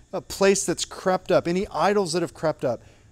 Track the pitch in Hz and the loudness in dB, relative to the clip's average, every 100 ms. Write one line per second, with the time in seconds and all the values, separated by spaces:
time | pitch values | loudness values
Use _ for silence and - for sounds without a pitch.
0 | _ 185 - - 196 196 - 160 - - | _ -10 -10 2 4 4 0 -4 -6 -4
1 | 190 185 - 180 170 175 208 147 175 208 | -2 -2 2 2 2 -2 -2 0 2 2
2 | 185 170 175 - 160 151 139 113 - - | 0 -2 -4 -2 -4 -2 -4 -4 -8 -20
3 | _ | _